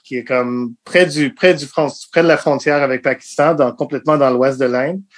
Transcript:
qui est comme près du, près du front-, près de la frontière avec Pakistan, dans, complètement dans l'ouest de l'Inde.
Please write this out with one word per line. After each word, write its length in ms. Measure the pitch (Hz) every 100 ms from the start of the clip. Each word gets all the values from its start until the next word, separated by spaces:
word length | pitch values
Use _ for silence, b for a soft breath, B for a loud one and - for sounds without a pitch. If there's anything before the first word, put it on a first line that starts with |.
qui 140 | - 127
est 60 |
comme 500 | 117 127 123 123 120 117
près 220 | - 180 175
du, 280 | 147 139
près 200 | - 185
du 120 | 165 143
front-, 260 | - 147 - -
près 100 | -
de 60 | 165
la 80 | 151
frontière 460 | - 135 151 147
avec 180 | 143 131
Pakistan, 520 | 139 127 - - 147
dans, 180 | 165 127
complètement 440 | 120 131 139 147 151
dans 140 | 135
l'ouest 300 | 123 131 131
de 60 | 131
l'Inde. 340 | 123 139 190 196